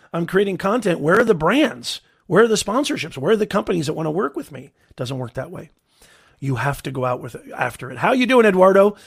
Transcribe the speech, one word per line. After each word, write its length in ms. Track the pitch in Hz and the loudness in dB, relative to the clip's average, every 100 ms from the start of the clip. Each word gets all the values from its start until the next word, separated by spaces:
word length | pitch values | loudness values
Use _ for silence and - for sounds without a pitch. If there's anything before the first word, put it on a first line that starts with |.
| _ | _
I'm 140 | 170 170 | -6 -2
creating 300 | 190 202 180 | 0 0 -2
content. 420 | 196 240 208 165 | -2 -2 0 -2
Where 200 | 147 185 | 2 2
are 60 | 226 | 4
the 80 | |
brands? 680 | 175 160 254 285 - - - _ _ - | 2 2 2 2 -2 -10 -12 _ _ -2
Where 160 | 170 | 2
are 40 | 233 | 4
the 80 | 214 | 2
sponsorships? 640 | - 226 294 285 151 - | -2 -2 -2 -4 -8 -6
Where 160 | 143 | -2
are 40 | 214 | -2
the 100 | 208 | 0
companies 400 | 196 214 180 143 | -2 -2 -2 -2
that 60 | |
wanna 180 | 156 156 | -4 -4
work 240 | 160 269 330 | -4 -4 -6
with 160 | - | -12
me?" 200 | 131 139 _ _ | -16 -20 _ _
It 60 | - | -12
doesn't 220 | 123 135 | -8 -8
work 160 | 120 | -10
that 160 | - 147 | -10 -12
way. 220 | - 156 _ _ _ _ _ _ _ | -14 -18 _ _ _ _ _ _ _
You 180 | 135 123 | -6 -4
have 260 | 131 139 | -4 -6
to 80 | 147 | -8
go 120 | 135 | -4
out 160 | 127 123 | -4 -4
with, 160 | 139 - - - | -8 -16 -14 -6
after 340 | 127 - 127 | -6 -6 -14
it. 80 | 127 | -2
How 140 | 175 | 0
you 160 | 262 240 | 2 4
doing, 180 | 254 220 | 6 6
Eduardo? 500 | 185 190 190 202 202 | 6 6 6 4 2